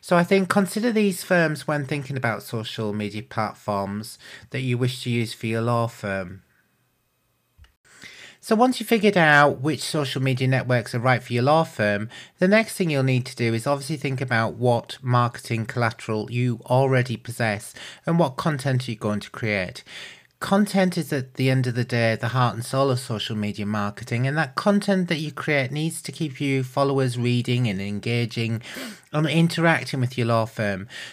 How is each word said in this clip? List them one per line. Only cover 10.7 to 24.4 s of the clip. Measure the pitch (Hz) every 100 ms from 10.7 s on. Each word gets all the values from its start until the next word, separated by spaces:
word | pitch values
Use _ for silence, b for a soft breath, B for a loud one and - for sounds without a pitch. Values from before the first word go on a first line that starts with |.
| 123 113 123
are |
right | 127 117
for | -
your | 120
law | 131 160
firm, | 160 - 104 101 113 B B _
the | 185
next | 214 220
thing | - 175
you'll | 143
need | 131 127 123
to | -
do | 117
is | 113 131
obviously | 143 135 151
think | 139 127
about | 123 117 113
what | - 123 117 - -
marketing | 127 123 120 - - 113
collateral | 113 123 117 - - 107 101
you | 120 123 117 -
already | 127 135 131 123 113
possess | - 113 113 98 - B B B
and | - 170
what | 147 127
content | 170 143 139 127 127
you're | 110
going | 107 104
to | -
create. | - 110 104 90 - B B B B B _
Content | - 196 202 190 185 175
is, | 147
at | 143 127
the | - 131
end | 131 127
of | 117
the |
day, | 120 120 113 110
the | 117
heart | 127 120 110
and |
soul | 123 135 139
of | 127
social | - 107 - 110
media | 104 98
marketing, | 104 107 104 104 - 117 135
and |
that | 151